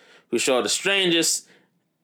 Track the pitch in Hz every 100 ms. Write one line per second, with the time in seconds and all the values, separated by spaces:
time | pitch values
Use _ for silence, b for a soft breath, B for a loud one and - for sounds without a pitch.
0 | B B B 120 - 127 104 - 190 196
1 | 180 165 151 - b b b _ _ _